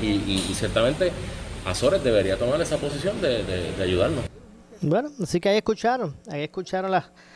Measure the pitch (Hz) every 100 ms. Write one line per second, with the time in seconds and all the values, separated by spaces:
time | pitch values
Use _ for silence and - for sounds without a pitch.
0 | 110 101 - 95 92 92 104 110 120 151
1 | 180 - - - - - 95 92 127 -
2 | 135 107 95 95 120 151 160 147 143 143
3 | 180 220 160 117 95 92 80 85 92 90
4 | 120 147 - - - - - - 156 190
5 | 294 294 165 175 202 214 214 220 226 254
6 | 180 - - 147 151 - 175 185 190 185
7 | - - -